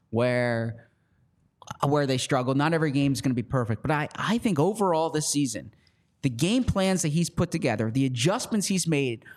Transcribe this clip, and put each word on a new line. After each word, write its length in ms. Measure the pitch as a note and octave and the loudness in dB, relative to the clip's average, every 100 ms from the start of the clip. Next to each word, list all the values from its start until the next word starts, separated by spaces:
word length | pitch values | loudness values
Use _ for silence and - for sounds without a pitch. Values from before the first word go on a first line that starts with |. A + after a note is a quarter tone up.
| _ | _
where, 760 | A2+ B2 B2 A#2+ A#2 A2+ A2+ - _ _ _ _ _ _ _ - - C#3 | 0 2 2 0 0 -4 -8 -16 _ _ _ _ _ _ _ -20 -2 2
where 200 | D3 C#3 | 2 2
they 140 | B2+ | 0
struggled. 360 | - C#3 B2+ C3+ | 0 0 2 2
Not 160 | D3+ | 2
every 180 | E3 D#3 | 2 2
game 200 | C3+ C#3 | 2 2
is 60 | B2 | 0
gonna 140 | C3+ | 0
be 80 | B2 | -2
perfect, 380 | A#2+ C3 A2+ G#2+ | -2 -2 -2 -2
but 80 | C#3 | -2
I, 160 | D3 D3 - | -2 -4 -6
I 220 | D#3 A#3 | -2 0
think 220 | A#3 C#3+ | 0 2
overall 500 | E3+ A3 F#3+ D#3+ D#3+ | 2 2 0 2 0
this 180 | D3+ D3 | -2 -2
season, 460 | D3 C3+ G2 C2+ - _ _ _ _ | 0 -2 -4 -12 -18 _ _ _ _
the 80 | C#3 | -4
game 340 | A2+ F3 B3 | 0 2 2
plans 380 | B3 G3 F#3+ F#3 | 2 0 2 0
that 80 | D#3+ | 0
he's 200 | D3+ E3 | 0 0
put 220 | - F3 | -2 -2
together, 380 | E3 C3+ A2 A2+ | 0 -2 0 0
the 140 | B2+ C3+ | 0 0
adjustments 640 | B2 C#3+ G#3+ - G#3+ - | 2 0 0 0 -2 0
he's 200 | F#3+ E3 | 0 0
made 380 | D3 C3 A#2 - | 0 0 -4 -10